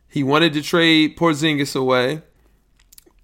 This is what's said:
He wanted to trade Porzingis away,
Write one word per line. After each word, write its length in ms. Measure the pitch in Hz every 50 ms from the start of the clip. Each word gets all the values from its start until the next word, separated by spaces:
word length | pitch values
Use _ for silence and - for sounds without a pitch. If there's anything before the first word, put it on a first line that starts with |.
| _ _
He 140 | - 151 139
wanted 300 | 127 143 151 165 165 143
to 80 | 151
trade 560 | 139 - - 175 165 165 160 156 156 147 -
Porzingis 580 | - 170 165 156 135 156 160 151 139 143 139 -
away, 460 | 139 131 127 127 127 123 127 151 160 - _ _ _ _ _ _ _ _ _ _ _ _ _ _ - _ _ _ _